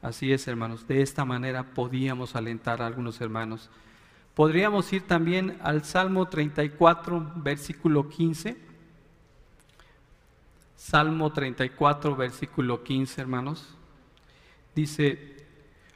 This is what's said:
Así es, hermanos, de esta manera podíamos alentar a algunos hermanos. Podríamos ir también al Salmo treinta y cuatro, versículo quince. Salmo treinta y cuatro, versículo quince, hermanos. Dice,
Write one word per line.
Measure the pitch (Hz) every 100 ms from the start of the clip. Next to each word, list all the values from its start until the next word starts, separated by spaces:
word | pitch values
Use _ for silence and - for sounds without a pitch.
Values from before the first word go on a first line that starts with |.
Así | 123 117 131
es, | 135 131
hermanos, | 120 113 113 -
de | 135
esta | 139 143
manera | 135 123 127 127 127
podíamos | - 123 127 131 127 123 123
alentar | 113 113 120 117
a | 117
algunos | 120 120 107
hermanos. | 117 110 113 113 - - - - - _ _
Podríamos | - 151 160 208 202 180
ir | 190 185
también | 170 165 185 185 -
al | - 151
Salmo | 151 185 190 185 185
treinta | 160 151 147
y | 151
cuatro, | 147 170 170 - 175 156 170
versículo | 139 147 - 160 165 147 143
quince. | - 165 156 214 247 - - - - - - _ _ - - - _ - _ _ - _ _ _ _ _ -
Salmo | - 156 156 160 156
treinta | 147 135 120
y | 127
cuatro, | - 147 147 151 135
versículo | 127 123 143 - 127 120
quince, | 120 135 135 -
hermanos. | 127 127 127 165 - - - - - _ _ - - _ _
Dice, | - 151 - 147 139 - - - - - - -